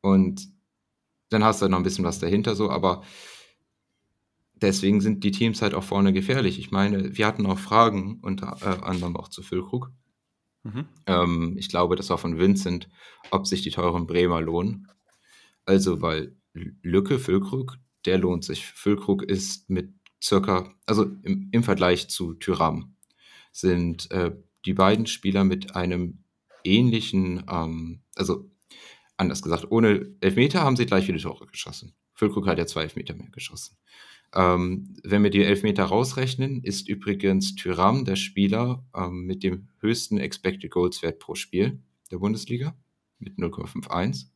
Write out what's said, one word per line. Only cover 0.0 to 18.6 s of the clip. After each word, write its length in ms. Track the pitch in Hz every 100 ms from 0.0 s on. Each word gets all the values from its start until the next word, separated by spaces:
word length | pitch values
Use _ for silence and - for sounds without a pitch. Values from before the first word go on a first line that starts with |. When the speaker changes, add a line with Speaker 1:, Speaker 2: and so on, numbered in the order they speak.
Speaker 1:
Und 460 | 98 95 90 - - _ _ _ _ _ _ _ _
dann 140 | 110
hast 200 | 110 104
du 40 | 98
noch 80 | 92
ein 60 |
bisschen 220 | 92 92
was 140 | 87 82
dahinter 340 | 85 101 107
so, 160 | 101 104
aber 340 | 76 92 196 - - - - - _ _ _ _ _ _ _ _ _ _
deswegen 480 | _ 101 98 98 104
sind 220 | 104 98
die 80 | 101
Teams 300 | 98 113 107
halt 120 | 107
auch 100 | 95
vorne 300 | 95 98 98
gefährlich. 460 | 95 95 131 98 92
Ich 120 | -
meine, 460 | 98 101 98 98 -
wir 80 |
hatten 200 | 107 -
auch 140 | 98 95
Fragen, 600 | - 107 113 - 98 113
unter, 360 | 95 98 - -
äh, 220 | 101 90
anderem 300 | 95 92 87 85
auch 100 | -
zu 120 | -
Füllkrug. 500 | - 90 92 123 127 - _ _ _ _ _ _
Speaker 2:
Mhm. 220 | 110 113 151 _ -
Speaker 1:
Ähm, 480 | 90 87 85 85 -
ich 120 | -
glaube, 260 | 87 87
das 140 | 90 -
war 80 | -
von 200 | 87 82
Vincent, 520 | 95 98 95 87 - _ - - -
ob 160 | 98 95
sich 160 | 95
die 80 | -
teuren 340 | - 87 87 82
Bremer 320 | 85 90 85
lohnen. 460 | 80 85 101 117 - _ _ _ _ _ _ _
Also, 360 | - 95 98 82
weil 340 | 82 78 - _ _
L-, 220 | 82 85 -
Lücke, 380 | 87 90 98 131
Füllkrug, 580 | - 95 98 131 127 - _ _
der 120 | 90 92
lohnt 260 | 92 87
sich. 220 | - 76